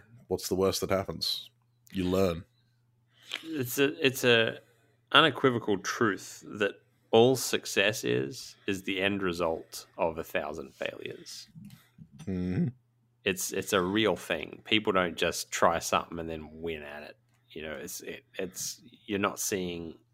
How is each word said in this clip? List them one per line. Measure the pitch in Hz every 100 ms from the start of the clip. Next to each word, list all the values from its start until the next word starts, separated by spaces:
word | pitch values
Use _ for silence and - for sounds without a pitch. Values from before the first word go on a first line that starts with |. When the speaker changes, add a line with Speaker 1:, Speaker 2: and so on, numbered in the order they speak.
| - - -
Speaker 1:
what's | 92 -
the | 92
worst | 95 -
that | 87
happens? | 95 95 82 - - - _ _ _ _
You | 92 90
learn. | 92 95 82 - _ _ _ _ _ _ _ - -
Speaker 2:
It's | 160 151 123 139
a, | 139 165 135
it's | 120
a | 127 117 117 - _ _ _ _ -
unequivocal | 135 156 127 135 117 107 95
truth | - - 113 92 - - - 107
that | 101 - _ _ -
all | 113 123 127
success | - 98 - 110 101 120
is, | 120 123 135 131 - - -
is | 95
the | 95 95
end | 98 101
result | 92 85 82 80 - - - -
of | 85 80
a |
thousand | 78 90 73 80 -
failures. | - - - - - - - - - - - _ - - - -
Speaker 1:
Mm-hmm. | 92 90 95 147 - _ _ _ _ 101
Speaker 2:
It's, | 92 -
it's | 95 92
a | 101
real | 90 107 104 85
thing. | - 80 50 50 -
People | 110 107
don't | 92 87 -
just | 85 - -
try | - 92 82
something | - 87 - 85
and | 82
then | 80 76
win | 80 82 78
at | 73 73
it. | 73 - _ _ _
You | 78
know, | 78 71
it's, | - -
it, | - 78 _ -
it's, | 92 - - - - - -
you're | 98
not | 98 -
seeing | - 98 90 85 82 - _